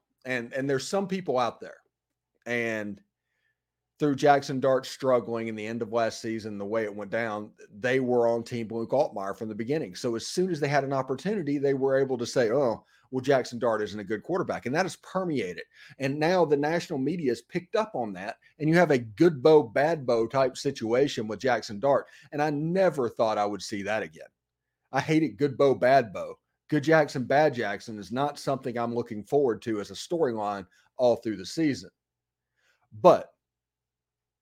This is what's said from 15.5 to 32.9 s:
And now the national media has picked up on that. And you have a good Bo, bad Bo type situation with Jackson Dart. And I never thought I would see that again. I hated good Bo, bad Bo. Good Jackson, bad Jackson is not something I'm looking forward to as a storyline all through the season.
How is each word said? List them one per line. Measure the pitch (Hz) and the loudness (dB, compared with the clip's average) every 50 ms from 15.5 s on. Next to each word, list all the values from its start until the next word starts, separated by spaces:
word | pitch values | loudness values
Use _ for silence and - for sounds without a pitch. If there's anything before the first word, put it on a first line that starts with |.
| 85 80 - _ _ - - - 143 - | -8 -10 -14 _ _ -20 -20 -20 -10 -6
And | 131 139 139 | -4 -4 -2
now | 151 151 165 185 185 170 | 0 0 2 4 4 4
the | 147 151 | 4 2
national | 143 143 151 170 175 165 - 175 | 2 2 0 0 -2 -4 -4 -4
media | 135 131 143 180 175 156 127 | -2 -2 -2 -2 -2 0 -2
has | 117 - - | -2 -2 -6
picked | _ - 175 175 _ - | _ -8 -8 -6 _ -2
up | 214 220 214 - | -2 -2 -2 -4
on | 139 117 107 98 | -6 -6 -6 -8
that. | 87 95 107 - _ _ _ _ | -10 -10 -12 -12 _ _ _ _
And | - 143 | -4 0
you | 156 165 | 4 6
have | 175 175 156 | 6 6 6
a | 147 | 4
good | 127 120 110 104 - 165 180 160 127 123 | 2 0 -2 0 4 4 4 4 6 6
Bo, | 147 156 151 | 8 8 8
bad | 135 110 101 131 143 156 170 156 131 | 6 4 0 2 2 2 0 -2 -2
Bo | 120 120 113 113 | 0 0 0 0
type | 113 - 135 135 131 131 | 0 2 0 0 0 0
situation | - - 143 135 - 117 110 117 127 143 143 - 131 110 | -4 -6 -6 -4 -4 -2 0 2 4 2 2 0 -4 -6
with | 107 107 95 | -6 -6 -2
Jackson | - 131 120 113 - - 107 101 | 0 0 0 0 -2 -6 -8 -2
Dart. | 104 139 139 113 - - - - - - | 2 2 2 2 2 -4 -18 -20 -18 -10
And | - 147 | -4 -2
I | 147 151 | -2 0
never | 151 143 156 160 175 190 190 180 147 147 123 | 0 -2 -2 -2 0 2 2 2 2 0 -2
thought | 110 - - 120 110 107 | -2 0 0 0 2 2
I | 107 104 | 2 0
would | 104 104 98 | 0 -2 -6
see | - - 113 101 98 | -8 -8 -8 -6 -4
that | 98 107 110 | -2 -2 -4
again. | 95 82 78 78 - - _ _ _ _ _ _ _ _ _ _ _ - | -4 -6 -12 -18 -20 -20 _ _ _ _ _ _ _ _ _ _ _ -6
I | - 135 | -4 -4
hated | 143 - 160 156 160 127 104 | 0 2 2 2 2 0 -2
good | 98 143 147 120 104 | 0 -2 0 2 4
Bo, | 143 139 127 | 4 4 4
bad | 107 123 123 135 139 120 101 | 4 4 6 6 6 4 2
Bo. | 87 92 82 78 - _ _ _ _ _ _ - | -6 -8 -8 -8 -10 _ _ _ _ _ _ -2
Good | 151 151 131 | -2 0 4
Jackson, | 151 160 160 147 - - 139 120 | 6 6 6 6 4 0 -6 -2
bad | - 135 143 156 151 127 | 2 4 4 4 4 2
Jackson | 120 110 101 104 98 - - 110 107 | 0 -4 -4 -4 -8 -10 -12 -12 -12
is | 98 90 | -10 -8
not | 113 127 143 147 143 - | -4 -4 -4 -4 -4 -6
something | - 151 139 131 135 131 110 120 | -4 -4 -4 -4 -4 -6 -4 -4
I'm | 120 117 120 | -4 -2 -2
looking | 120 120 - 113 107 104 | -4 -4 -6 -8 -10 -6
forward | - 143 143 143 123 107 92 | 0 2 2 2 2 0 -2
to | - 120 110 104 | -4 -6 -4 -4
as | 101 - | -6 -8
a | 98 | -12
storyline | - - - 180 165 160 131 113 110 104 104 101 98 90 _ _ _ _ _ _ | -14 -8 -6 -2 0 0 0 -2 -2 -4 -4 -4 -6 -8 _ _ _ _ _ _
all | - 127 123 117 | 2 4 4 4
through | 110 - 117 104 | 2 0 -6 -6
the | 92 92 | -6 -8
season. | - - 165 165 147 127 85 95 - _ _ _ _ _ _ _ _ _ _ _ _ _ _ _ _ _ _ _ _ | -8 -4 -2 0 0 0 -2 -8 -18 _ _ _ _ _ _ _ _ _ _ _ _ _ _ _ _ _ _ _ _